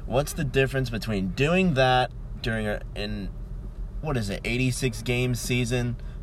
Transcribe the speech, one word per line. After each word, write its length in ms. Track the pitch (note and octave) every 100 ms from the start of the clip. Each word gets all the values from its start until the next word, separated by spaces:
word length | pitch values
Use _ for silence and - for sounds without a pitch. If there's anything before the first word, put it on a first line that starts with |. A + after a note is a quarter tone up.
| -
What's 260 | B2 D3
the 100 | -
difference 460 | C#3+ C3+ C3 C3+ B2+
between 440 | A2+ A2 G#2 F#2+
doing 420 | F2 C#3+ F3+ F#3 C3+
that 360 | C3 B2+ B2 - - -
during 260 | A#2 A2+ G#2+
a, 140 | G#2 - -
in, 340 | G#2 G#2+ F#2 - - - - - - -
what 140 | D#3 C3
is 140 | G2+
it, 100 | F#2+ A2
eighty-six 560 | A#2 B2+ B2 C3 A2
game 340 | A2+ B2 B2 A#2+
season 640 | - B2 A#2+ B2+ A#2+ A#2 - -